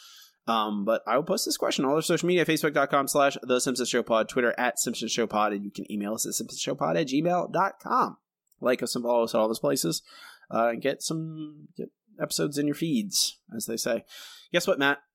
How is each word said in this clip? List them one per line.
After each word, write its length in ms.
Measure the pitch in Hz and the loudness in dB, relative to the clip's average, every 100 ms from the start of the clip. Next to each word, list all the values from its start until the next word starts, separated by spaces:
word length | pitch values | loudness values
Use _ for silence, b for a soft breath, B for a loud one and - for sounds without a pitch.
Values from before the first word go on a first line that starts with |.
| B B B B - | B B B B 0
Um, 360 | 113 107 104 | 0 0 0
but 180 | 101 110 - | 0 0 0
I 80 | 120 | 0
will 80 | |
post 220 | 170 208 - | 0 -2 -2
this 100 | - | -2
question 300 | - - 135 | -2 0 0
on 40 | |
all 60 | 151 | 0
their 60 | |
social 260 | 156 165 170 | 2 0 2
media, 180 | 180 156 | 2 2
Facebook 280 | 156 160 | 2 0
dot 160 | 147 139 | 0 2
com 180 | 147 135 | 2 2
slash 300 | 147 139 139 | 4 2 2
The 160 | 127 127 | 0 0
Simpsons 260 | 135 123 120 | 2 0 0
Show 140 | 123 | 0
Pod, 240 | 113 113 107 | 2 2 2
Twitter 260 | - 120 - | 2 2 2
at 200 | 123 - | 0 0
Simpsons 320 | - 113 110 | -2 -4 -2
Show 140 | - 110 | -2 0
Pod, 280 | 104 107 | 2 2
and 100 | 101 | 0
you 80 | 101 | -6
can 180 | - - | -10 -8
email 240 | 104 101 117 | -6 -4 -4
us 100 | - | -4
at 60 | |
simpsons 260 | - 117 - | -6 -8 -6
show 160 | - 139 | -6 -2
pod 220 | 147 165 | -2 0
at 100 | 151 | 0
gmail 460 | 135 165 175 - | 0 2 0 0
dot 200 | 165 190 - | 0 0 -2
com. 360 | - 247 247 - _ _ _ _ | -2 0 0 -4 _ _ _ _
Like 240 | 127 127 | 0 0
us 100 | 120 135 | 0 0
and 80 | 120 | 2
follow 180 | 120 | 4
us 100 | 113 | 4
at 60 | 117 | 4
all 80 | 110 | 4
those 120 | 113 | 2
places, 420 | 147 139 165 160 B B B B B | 0 2 0 -2 B B B B B
uh, 140 | 110 117 | 2 2
and 120 | 117 | 2
get 200 | 135 - | -2 -2
some, 640 | - 165 160 156 151 151 147 - | -4 -4 -4 -8 -12 -14 -18 -14
get 120 | - _ _ 202 | -14 _ _ -6
episodes 360 | 156 - 156 139 | -4 -2 -2 0
in 80 | 147 | -2
your 100 | 143 | -2
feeds, 640 | 170 131 104 - - - _ 113 | 0 0 0 -2 -2 -4 _ -10
as 120 | - | -6
they 100 | 113 | -4
say. 260 | - 117 B B B B B | -2 -4 B B B B B
Guess 160 | 175 185 | -2 0
what, 120 | 170 | 2
Matt? 200 | 139 139 _ | 2 0 _